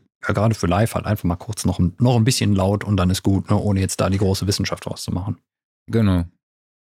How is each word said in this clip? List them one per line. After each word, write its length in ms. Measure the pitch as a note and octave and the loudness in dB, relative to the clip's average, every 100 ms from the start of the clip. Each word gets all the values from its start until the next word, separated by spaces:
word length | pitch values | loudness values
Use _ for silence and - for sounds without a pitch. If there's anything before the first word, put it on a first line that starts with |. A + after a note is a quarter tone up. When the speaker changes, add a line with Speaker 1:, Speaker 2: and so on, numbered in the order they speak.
| _ _ - | _ _ -4
Speaker 1:
Ja, 60 | |
gerade 220 | G2+ A2 | 0 0
für 120 | A2 F2 | 2 0
live 280 | F2+ A2+ | 2 0
halt 120 | - F#2 | -2 -4
einfach 180 | G#2+ | -2
mal 120 | F2 E2+ | -2 -4
kurz 280 | - G#2+ | -6 -4
noch 140 | F#2 F2+ | -2 0
ein, 160 | F2+ - | 0 2
noch 180 | B2 A#2+ | 2 4
ein 80 | |
bisschen 300 | A2 - G2+ | 2 2 0
laut 300 | G2 F#2+ G#2 | 2 2 0
und 120 | G2 G2 | 0 0
dann 140 | F2+ | 2
ist 120 | G2 | 0
gut, 280 | G2+ F#2+ - | 0 0 0
ne? 60 | G#2 | 0
Ohne 240 | G#2 G2 | 2 0
jetzt 200 | F#2 - | 0 -2
da 100 | F#2+ | -2
die 80 | G2 | 2
große 280 | G2 F#2+ F#2+ | 0 0 -2
Wissenschaft 400 | - F#2 - - | -2 -4 -6 -8
draus 160 | - | -10
zu 100 | - | -6
machen. 260 | F2+ G2 - _ _ _ _ - | -6 -6 -8 _ _ _ _ -4
Speaker 2:
Genau. 380 | A2 G#2 F2+ F2 - _ _ _ _ _ | 0 2 2 -2 -10 _ _ _ _ _